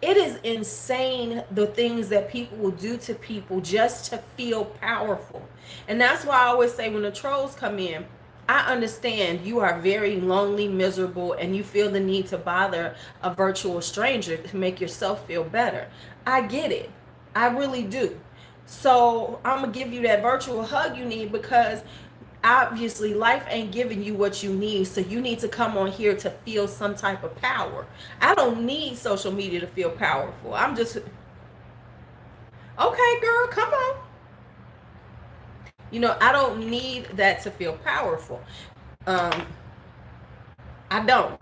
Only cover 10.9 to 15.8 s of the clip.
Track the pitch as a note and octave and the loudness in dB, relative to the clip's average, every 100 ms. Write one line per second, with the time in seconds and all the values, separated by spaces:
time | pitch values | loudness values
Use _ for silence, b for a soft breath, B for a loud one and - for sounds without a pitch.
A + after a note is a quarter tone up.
10.9 | F#3 F#3 F3+ F3 - F3 F#3+ G#3 G3+ G#3 | 0 -2 -2 -4 -2 -2 -2 -2 2 2
11.9 | G3 F#3+ G3 F#3 F#3 E3+ F3 G3 F3 E3 | 2 0 0 0 -4 -2 0 2 0 -4
12.9 | - B B F#3 F3 F#3+ F#3+ G3+ F3 E3+ | -8 B B -6 0 0 2 -2 -4 -4
13.9 | - A#3 B3+ F3 D#3+ - G3 F#3 F#3 F3+ | -2 0 0 -2 -6 -6 -2 -2 -2 -6
14.9 | - F#3+ - - E3+ D#3+ G#3+ A#3+ - | -2 -2 -4 -4 -4 -2 0 0 -2